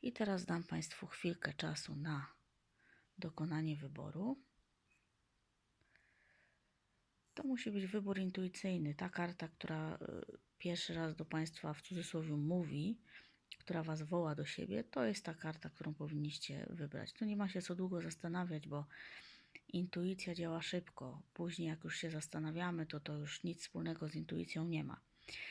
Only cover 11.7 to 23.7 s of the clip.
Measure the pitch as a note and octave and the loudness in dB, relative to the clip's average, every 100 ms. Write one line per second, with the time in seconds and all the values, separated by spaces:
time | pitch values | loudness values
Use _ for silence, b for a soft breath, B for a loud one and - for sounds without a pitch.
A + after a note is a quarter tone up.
11.7 | D3 - F3+ F3 E3 D#3+ D3 D3 F3+ D#3+ | -4 -4 -4 0 0 2 4 4 4 4
12.7 | C#3+ E3+ A#3 B B B B _ - - | 2 2 0 B B B B _ -16 -2
13.7 | E3 D#3+ D#3 D3+ F3 D#3+ D3+ D3 - E3+ | 0 2 0 2 4 4 2 0 -2 0
14.7 | G#3 A#3 C4+ A#3 G3+ - D#3+ D#3+ D#3+ D#3+ | 0 0 2 4 4 -2 -4 -4 -4 -8
15.7 | - D#3+ D#3 D3+ D3+ D3 D3 - C#3+ - | -6 -4 -2 -2 0 0 -2 -4 -4 -4
16.7 | E3 D3 D3 - - G#3+ G#3 G3 F#3 F3+ | -4 -4 -4 -6 0 2 4 2 2 0
17.7 | F3+ F#3 F3 E3 D#3+ E3+ F3 F3+ D#3 D3+ | 0 2 2 0 -2 0 2 2 0 0
18.7 | C#3+ C#3+ B B B B B B B - | -2 -2 B B B B B B B -2
19.7 | F3+ F3+ F3 F3+ F#3+ - F3 E3 E3 D#3 | 0 2 2 2 2 -2 0 2 2 2
20.7 | F3+ E3+ - C3 D3 - - F3 E3+ E3 | 0 -2 -8 -8 -8 -12 -4 -2 0 0
21.7 | D#3+ E3 - E3 D#3+ D3+ D#3 D#3 D#3+ F3+ | 0 -2 -2 0 -2 -2 0 0 2 2
22.7 | E3+ D#3 D3 D3 D3+ D3 - F3+ E3 - | 2 0 -2 -2 -2 -2 -2 -2 -2 -4